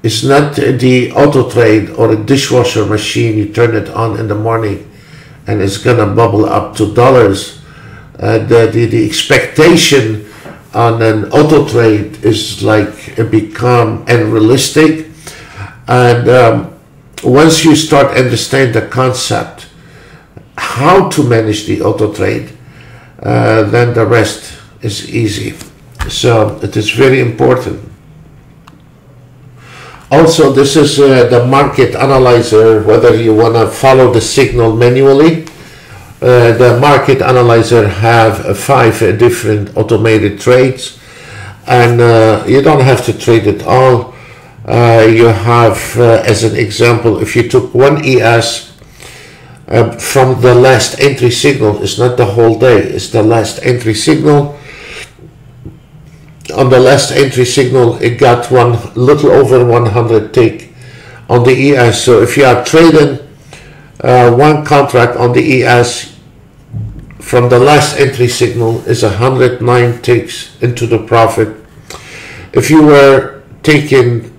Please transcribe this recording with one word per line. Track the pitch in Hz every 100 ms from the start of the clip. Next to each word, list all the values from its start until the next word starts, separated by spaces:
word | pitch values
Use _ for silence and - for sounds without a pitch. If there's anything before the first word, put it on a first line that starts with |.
It's | 113 -
not | 131 139 147 -
the | - 127 127 127 120
auto | - 143 135 120
trade | 120 113 107 95
or | - 113
a | 110
dishwasher | 107 135 - 123 120 113 101
machine. | 107 - 120 117 107
You | 101
turn | - 117 110
it | -
on | 107 113 101
in | 110
the | 104
morning | 110 113 107 95 - - - - - - -
and | 107
it's | 98 -
gonna | 123 110 104
bubble | 107 - 101 107
up | - - -
to | 104
dollars. | 113 123 127 104 95 - - - - - - - -
Uh, | 107 113
the, | - 117 110
the, | 113 117
the | 113 107
expectation | - - 135 - - 160 175 - 139 110 107 - - - - -
on | 110 117 113
an | 113 107 95
auto | 139 147 151 -
trade | 117 113 104 92 -
is | - - - -
like, | 107 107 98 - - -
uh, |
become | 107 110 - - 123 123 110 101 -
unrealistic. | 120 107 113 107 135 - 151 156 156 - - - - - - - - -
And, | 123 123 - -
um, | 127 117 113 - - _ _ _ -
once | - 131 160 160 160
you | 151
start | - 147 139 127
understand | 127 117 - 135 127
the | 120
concept, | - 131 127 123 - - - - - - - - - - _ - - -
how | - 120 143 196 -
to | -
manage | 127 113 110 104 -
the | -
auto | - 107 107
trade, | - 98 113 - - - - - - - -
uh, | - 117 113 110
then | 104 117 120
the | 117 107
rest | 117 107 - - - - -
is | 113 - -
easy. | - 110 98 - - - - - - -
So | - 123 113 107 -
it | 101 107
is | 104
very | 120 135 131
important. | 120 117 131 123 - - - - - - - - - - - - - _ _ - - - - - - - - - -
Also, | 139 165 165 151
this | 127 139 160
is, | 143 -
uh, | 139 131 113
the | 123 123
market | 139 143 - 120
analyzer, | - 135 135 127 120 110 107 113 110
whether | 101 110 117 110
you | 113 110
wanna | 113 117 110
follow | - 135 131 123
the | 113
signal | - - 139 123 113 110
manually. | 120 127 135 135 160 165 - - - - - - - -
Uh, | 123 123 117
the | 113 123 117
market | 143 135 - 135
analyzer | 131 127 120 117 110 120 104
have, | 92 113 117 110 104 -
uh, |
five, | 98 - 135 117 104
uh, | 107
different | 104 120 120 110 104 98 -
automated | 104 110 113 110 101 98
trades, | - 127 127 127 - - - - - - - - -
and, | 127 117 120
uh, | 120 113 110 104 -
you | 131
don't | 143 147
have | 131 123 -
to |
trade | 107 - 113 104
it | 98 -
all. | 127 131 120 - - - - - -
Uh, | - 113 120 113 110
you | 113 117
have, | 101 110 117 117 - - 120
uh, | 120 113
as | 110 107
an | 113 104
example, | 107 104 120 113 120 101
if | 110 120
you | 113
took | - -
one | 117 139 151 143
E | 127
S, | 113 113 - - - - - - - - - - - - -
uh, | 120 110 -
from | - 135 127 127
the | 123
last | 123 131 127 - -
entry | 139 127 123
signal, | 120 147 147 110 101
it's | - -
not | 123 123
the | 107
whole | 107 117 -
day, | 131 110
it's | - - -
the | 110
last | 107 117 104 -
entry | 127 120 113 104
signal. | - 151 147 147 143 - - - - - - - - - - - - - - - - - - - - 82
On | 127
the | 127
last | 127 143 -
entry | - 135 127 120
signal, | - 123 131 117 113
it | 117 117
got | 131 120 -
one, | 127 120 117 -
little | - 123 147 143
over | 127 135 127 120
one | 120 117
hundred | 110 113 113 101
tick | - 113 - - - - - - - -
on | 120
the | 120 127
E | 139 139
S. | 120 104
So | - 113
if | 110 -
you | 131
are | 123
trading, | - 160 165 156 147 127 - - - - - - - -
uh, | 127 123 120
one | 120 151 147
contract | - 143 135 123 117 -
on | 120
the | 123
E | - 131
S, | 123 120 120 - - - - - - _ - - - - - -
from | - 123 123
the | 123
last | 135 147 - 139
entry | 139 117 120
signal | - 117 117 113 117 -
is | 117
a | 110 95
hundred | 127 131 123 -
nine | 120 123 120 117
ticks | - 117 - - - -
into | 123 120 117
the | 113
profit. | - 117 110 - 107 - - - - - - - - - -
If | - -
you | 156
were | 151 143 139 135 - - - -
taking | - 151 147 139 120 117 -